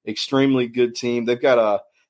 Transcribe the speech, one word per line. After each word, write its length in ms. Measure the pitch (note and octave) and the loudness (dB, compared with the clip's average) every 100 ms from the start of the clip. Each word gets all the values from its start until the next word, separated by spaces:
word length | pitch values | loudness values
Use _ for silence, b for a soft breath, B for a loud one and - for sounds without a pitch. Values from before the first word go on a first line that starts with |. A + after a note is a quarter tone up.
| - | -10
Extremely 600 | A2 - C3+ C3+ C3 A#2+ | -8 -2 0 2 2 0
good 280 | A#2+ A#2+ A#2+ | 0 -2 -2
team. 300 | B2 A#2+ A#2 | -4 -2 -2
They've 140 | A#2+ | 0
got 200 | C#3 A#2+ | 2 4
a, 240 | A2 G2+ - _ | 2 -2 -6 _